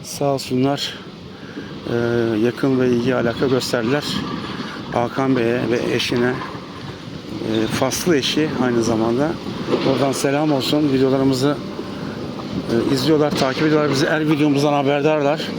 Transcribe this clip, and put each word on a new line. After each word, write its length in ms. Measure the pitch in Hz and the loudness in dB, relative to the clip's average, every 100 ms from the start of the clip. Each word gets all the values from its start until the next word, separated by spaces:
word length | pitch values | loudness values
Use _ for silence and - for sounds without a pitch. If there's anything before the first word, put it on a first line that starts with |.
Sağ 220 | - - 143 | -12 -2 0
olsunlar, 680 | 135 - 127 135 143 - - - - - - - - - - - | 0 -2 0 2 0 -4 -10 -16 -16 -16 -16 -14 -12 -12 -12 -4
e, 60 | 120 120 120 113 110 117 | 0 2 2 2 2 0
yakın 340 | 117 139 127 | 2 2 2
ve 80 | 127 | 4
ilgi 280 | 120 123 123 | 2 2 2
alaka 320 | 120 113 135 | 0 0 2
gösterdiler. 560 | 127 - 123 113 143 - - - - - - - - - | 2 2 0 0 0 -2 -6 -4 -8 -8 -10 -10 -10 -4
Hakan 420 | - 120 - 135 131 | -2 -2 -2 0 2
Bey'e 240 | 117 120 117 | 2 0 0
ve 240 | 120 123 123 | 0 0 -2
eşine, 340 | - 123 123 | 0 0 0
e, 1400 | 127 - - - - - - - - - - - 110 110 | 0 -6 -10 -12 -12 -12 -12 -12 -12 -10 -8 -2 0 0
Faslı 480 | - 135 113 - 156 | 0 0 0 2 2
eşi 340 | 120 - 156 135 | 2 0 0 0
aynı 200 | 127 120 | 0 2
zamanda. 480 | 113 110 113 120 151 170 - - - 127 - | 2 2 2 2 0 -2 -6 -6 -2 0 2
Oradan 200 | 131 139 | 2 0
selam 400 | 131 143 139 156 | 0 0 0 2
olsun. 420 | 139 120 147 151 | 0 2 2 2
Videolarımızı, 640 | 131 131 135 135 131 139 143 - - - - - - - - - - - | 4 4 4 2 2 2 0 -6 -8 -8 -8 -8 -8 -8 -8 -8 -6 -2
e, 220 | 113 107 | 0 2
izliyorlar, 380 | 135 131 156 151 | 0 2 4 4
takip 320 | 127 135 131 | 2 0 2
ediyorlar. 280 | 156 156 147 | 2 4 2
Bizi 180 | 135 151 | 2 2
her 200 | 156 151 | 2 2
videomuzdan 440 | 156 151 139 147 | 2 4 4 2
haberdarlar. 680 | 147 135 143 143 156 143 156 - | 2 2 2 4 2 2 0 -2